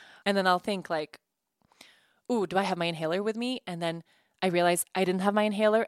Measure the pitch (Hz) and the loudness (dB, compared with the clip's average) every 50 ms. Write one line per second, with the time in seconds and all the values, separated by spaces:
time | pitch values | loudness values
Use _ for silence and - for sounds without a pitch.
0 | - - - - - 196 202 196 185 185 180 180 - - 202 185 165 - 170 180 | -20 -20 -18 -8 -4 -2 0 2 2 2 2 0 0 -4 -6 -6 -6 -6 -6 -6
1 | 151 - - - _ _ _ _ _ _ _ _ _ _ _ _ - - _ _ | -6 -8 -12 -20 _ _ _ _ _ _ _ _ _ _ _ _ -20 -20 _ _
2 | _ _ _ _ _ - 247 226 190 165 175 190 196 185 190 175 170 170 170 151 | _ _ _ _ _ -4 -2 -2 -2 0 0 0 0 0 -2 -2 -2 -4 -2 -4
3 | 165 156 170 190 202 220 214 226 240 247 262 - - 180 175 170 170 165 165 165 | -4 -2 -2 -2 -2 -4 -4 -4 -4 -6 -6 -6 -8 -10 -8 -4 -4 -4 -4 -6
4 | - _ _ _ _ _ _ - - 190 170 175 175 175 175 175 - _ - 185 | -10 _ _ _ _ _ _ -4 -2 0 2 4 4 4 2 2 -2 _ 0 0
5 | 190 180 185 185 185 202 202 214 214 214 202 202 214 214 214 226 226 | 2 2 2 2 2 2 2 2 2 0 0 2 2 4 4 2 0